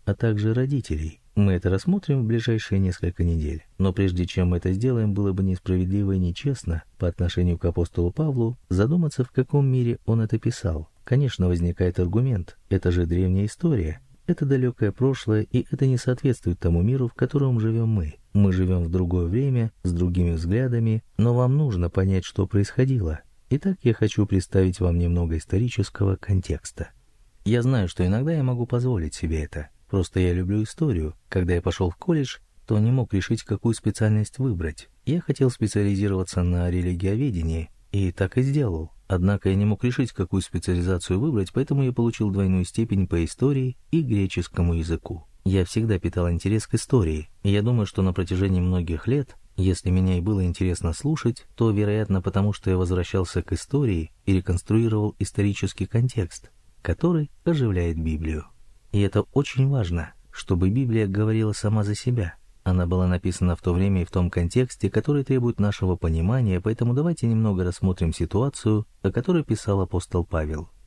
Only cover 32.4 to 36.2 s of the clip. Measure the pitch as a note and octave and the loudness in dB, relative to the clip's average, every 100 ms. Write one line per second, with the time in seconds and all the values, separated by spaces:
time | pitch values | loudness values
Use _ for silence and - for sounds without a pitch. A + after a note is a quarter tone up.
32.4 | _ _ - G#2+ A2+ C3 A2+ F#2+ - A#2 | _ _ -2 2 4 2 0 0 0 -2
33.4 | - G2+ A#2+ A2+ - - G#2+ G#2+ G#2+ - | -4 -2 -2 0 -2 0 2 2 0 -2
34.4 | C3 F2+ D#2+ D2+ - _ - E3+ - C#3+ | -2 -2 -4 -8 -18 _ -4 -2 0 2
35.4 | C3 - G#2+ G#2+ G2+ G2 G2+ F#2+ | 2 2 -2 0 0 2 0 0